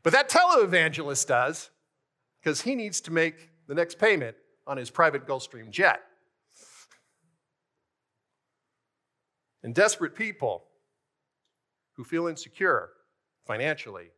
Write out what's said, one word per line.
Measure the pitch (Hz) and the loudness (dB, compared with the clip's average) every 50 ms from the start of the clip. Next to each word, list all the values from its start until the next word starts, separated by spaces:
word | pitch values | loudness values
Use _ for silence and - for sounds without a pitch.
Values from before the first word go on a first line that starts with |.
But | _ - - | _ 4 4
that | 277 277 262 | 4 2 4
televangelist | - 330 359 359 349 262 214 180 180 175 160 160 143 156 156 143 139 127 - | 4 4 6 6 6 6 4 4 4 2 2 2 -2 -4 -6 -6 -4 -4 0
does, | - 131 120 123 139 160 - - - _ _ _ _ _ _ _ _ _ _ _ _ _ _ | 0 2 2 2 0 -4 -8 -14 -18 _ _ _ _ _ _ _ _ _ _ _ _ _ _
'cause | _ 156 147 - | _ -4 -4 -2
he | - 233 277 | -4 -4 -4
needs | 247 220 208 170 - | -4 -6 -6 -8 -10
to | - 165 | -8 -2
make | 165 165 160 165 160 - - _ _ _ _ | 0 0 0 0 -2 -10 -20 _ _ _ _
the | - 139 | -6 -2
next | 156 170 170 - - | -2 -2 -4 -2 2
payment | 214 220 202 160 127 113 - _ _ _ _ _ _ | 2 2 2 2 -2 -8 -10 _ _ _ _ _ _
on | 143 139 | -10 -8
his | 135 123 113 | -8 -8 -8
private | - - 165 156 139 139 131 | 0 2 2 2 2 -2 -6
Gulfstream | 131 139 131 - - - 117 110 110 | -6 -8 -8 -8 -14 -18 -20 -20 -10
jet. | 98 175 190 170 101 - - _ _ _ _ _ _ _ _ _ _ _ - - - - - _ _ _ _ _ _ _ _ _ _ _ _ _ _ _ _ _ _ _ _ _ _ _ _ _ _ _ _ _ _ _ _ _ _ _ _ _ _ _ _ _ _ _ _ _ _ _ _ _ _ _ _ _ _ _ | 0 4 4 4 4 2 -6 _ _ _ _ _ _ _ _ _ _ _ -20 -20 -20 -20 -20 _ _ _ _ _ _ _ _ _ _ _ _ _ _ _ _ _ _ _ _ _ _ _ _ _ _ _ _ _ _ _ _ _ _ _ _ _ _ _ _ _ _ _ _ _ _ _ _ _ _ _ _ _ _ _
And | - 117 117 | -14 -6 2
desperate | 170 202 208 196 - 170 147 - | 2 2 2 2 -2 -6 -6 -6
people | - 220 214 190 - 139 113 92 85 _ _ _ _ _ _ _ _ _ _ _ _ _ _ _ _ _ _ _ _ _ _ _ _ _ _ _ | -8 -8 -8 -6 -6 -4 -4 -4 -6 _ _ _ _ _ _ _ _ _ _ _ _ _ _ _ _ _ _ _ _ _ _ _ _ _ _ _
who | - 120 | -20 -12
feel | - 165 165 170 | -6 -6 -4 -4
insecure | 170 160 139 - - _ - 190 185 143 107 85 - _ _ _ _ _ _ _ _ _ _ _ | -4 -6 -8 -16 -20 _ -2 0 2 2 0 -2 -6 _ _ _ _ _ _ _ _ _ _ _
financially | - 107 110 131 156 151 143 - 120 98 90 85 85 _ | -8 -6 -4 -4 -4 -4 -6 -10 -16 -16 -16 -18 -20 _